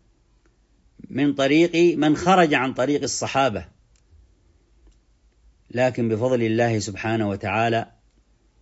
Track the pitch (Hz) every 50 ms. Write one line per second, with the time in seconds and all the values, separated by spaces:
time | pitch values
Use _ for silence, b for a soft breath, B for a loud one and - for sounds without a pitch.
0 | _ _ _ _ _ _ _ _ _ _ _ _ _ _ _ _ _ _ _ _
1 | - - - 131 143 143 135 139 135 135 147 160 170 170 170 165 175 170 147 139
2 | 151 156 151 135 - 175 190 185 170 151 143 127 127 131 120 - 123 139 147 139
3 | 135 123 - - 120 107 - 135 135 127 101 90 80 - _ _ _ _ _ _
4 | _ _ _ - _ _ _ _ _ _ _ _ _ _ _ _ _ - _ _
5 | _ _ _ _ _ _ _ _ _ _ _ _ _ _ - 120 127 127 117 123
6 | 120 113 110 104 120 127 127 120 113 110 110 117 120 117 113 107 98 110 95 -
7 | - 110 113 110 107 101 98 98 - 98 101 110 117 117 113 113 110 - _ _
8 | _ _ _ _ _ _ _ _ _ _ _ _